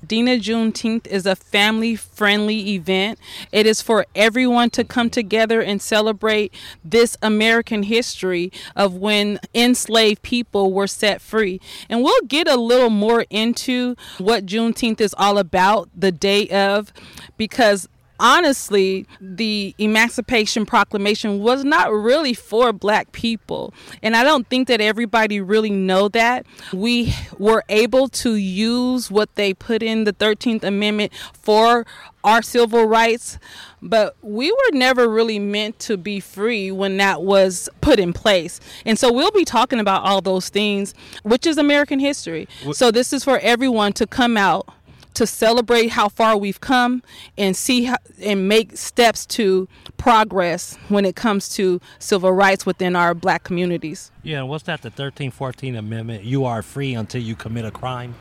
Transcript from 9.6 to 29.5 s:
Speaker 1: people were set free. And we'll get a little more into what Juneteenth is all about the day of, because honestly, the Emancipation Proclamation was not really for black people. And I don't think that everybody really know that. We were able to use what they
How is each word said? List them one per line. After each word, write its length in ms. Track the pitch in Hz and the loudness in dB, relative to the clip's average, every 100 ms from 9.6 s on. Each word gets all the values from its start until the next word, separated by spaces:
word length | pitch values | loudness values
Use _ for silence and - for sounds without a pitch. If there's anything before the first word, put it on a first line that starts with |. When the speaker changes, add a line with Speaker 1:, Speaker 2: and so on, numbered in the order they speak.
| 240 247 - 226 220 214 | 2 2 0 2 2 2
Speaker 1:
people 520 | - 240 240 202 196 | -2 -6 -2 0 0
were 140 | 190 196 | 0 -2
set 340 | - 214 196 | -2 -2 -2
free. 380 | - 220 208 185 - - - | -4 -2 -2 -4 -14 -18 -6
And 120 | 233 | 0
we'll 180 | 269 494 285 | 2 2 2
get 200 | 285 339 | -2 2
a 80 | 262 | 0
little 320 | 233 247 247 | 4 4 4
more 360 | 214 208 233 - | 2 2 2 0
into 680 | 208 220 233 - 247 247 247 - - | -2 -2 -2 -2 -2 -2 -6 -14 -6
what 280 | 190 226 190 | 0 0 0
Juneteenth 540 | 208 233 226 240 220 | -2 -2 -2 -2 0
is 120 | 208 - | -2 2
all 200 | 196 202 | 2 2
about 520 | 185 190 185 214 175 - | 0 2 4 2 -2 -2
the 160 | 190 | -2
day 360 | 170 196 202 208 | 0 0 0 2
of, 420 | 196 196 202 208 - - - - _ | 0 2 0 -4 -16 -20 -20 -20 _
because 500 | 214 - 226 202 - _ _ _ | -8 2 4 4 -2 _ _ _
honestly, 840 | 220 294 339 277 - 202 190 190 - - | 4 4 4 0 0 0 0 -2 -8 -18
the 560 | 190 180 220 214 196 - | -18 -6 -4 -2 -6 -2
Emancipation 880 | 214 220 233 - 226 247 214 - 208 | 0 2 2 0 -2 0 0 -2 0
Proclamation 720 | 233 202 214 202 214 220 202 | 2 2 0 -2 -2 -2 -2
was 240 | 208 262 269 | 0 0 2
not 260 | 320 - | 2 2
really 420 | 214 214 285 302 | 0 2 2 2
for 380 | 233 - 214 247 | -4 -4 0 2
black 400 | 202 196 208 - | 0 0 0 -2
people. 640 | - 233 226 - - - - - - | -6 -4 -4 -8 -10 -10 -14 -20 -8
And 140 | 220 226 | -2 2
I 80 | |
don't 240 | 262 302 220 | 4 2 0
think 200 | 254 262 | -2 0
that 100 | 233 | 2
everybody 640 | 214 208 233 233 220 208 | 0 0 0 0 0 -2
really 300 | 185 214 220 | 0 0 2
know 360 | 196 190 185 208 | 0 2 2 2
that. 360 | 233 226 247 254 - - | 2 2 0 -6 -20 -10
We 420 | 185 220 240 233 - - - | -4 0 0 0 -4 -6 -2
were 260 | 202 220 - | 2 2 2
able 400 | 208 233 254 262 | 0 2 2 0
to 260 | - 247 220 | -2 -2 -2
use 760 | 190 185 220 240 247 254 226 | -2 -2 0 0 -2 -4 -2
what 220 | 196 214 - | -2 -2 -2
they 180 | 202 | -2